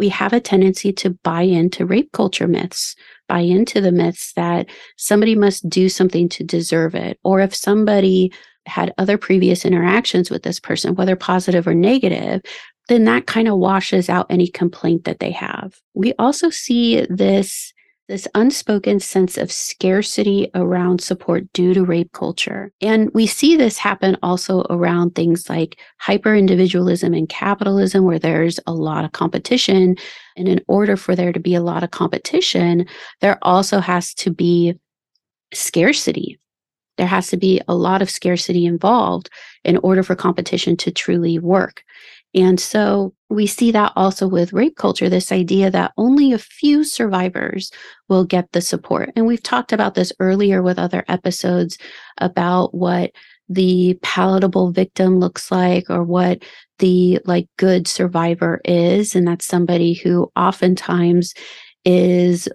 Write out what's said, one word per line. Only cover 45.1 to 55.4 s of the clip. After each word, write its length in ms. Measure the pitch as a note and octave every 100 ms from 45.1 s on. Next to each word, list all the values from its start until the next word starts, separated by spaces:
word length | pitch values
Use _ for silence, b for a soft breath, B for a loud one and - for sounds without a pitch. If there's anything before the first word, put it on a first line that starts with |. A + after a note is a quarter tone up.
this 220 | F#3 -
idea 400 | F#3+ F3 F#3+ F#3+
that 220 | F#3 F3 -
only 360 | A3+ C#4 C#4
a 40 | A#3
few 460 | - - D4 D4
survivors 880 | D4 - A3+ F#3+ F#3 F3+ - F#3+ F#3 B B B -
will 160 | F#3+ F3+
get 260 | F3+ F3
the 100 | F3
support. 500 | F3 - - - - -
And 100 | A3+
we've 160 | A#3
talked 300 | - B3 B3
about 240 | A3 G3+ F#3+
this 160 | F3+ -
earlier 420 | F#3 G3 G3+ F#3+
with 160 | F3+ F3+
other 280 | F3+ F3+ -
episodes 720 | F#3 - F3+ F3+ F3+ F3 - B B B -
about 580 | F3+ F3+ F3 F3+ F3+ F3
what 360 | F3+ F3 F3 b b b -
the 500 | F3+ F#3 F3+ F3+ F3+
palatable 680 | - - F#3 F#3+ F#3+ F#3 F3+
victim 480 | F3 F#3+ - F#3+ F#3
looks 320 | F3+ -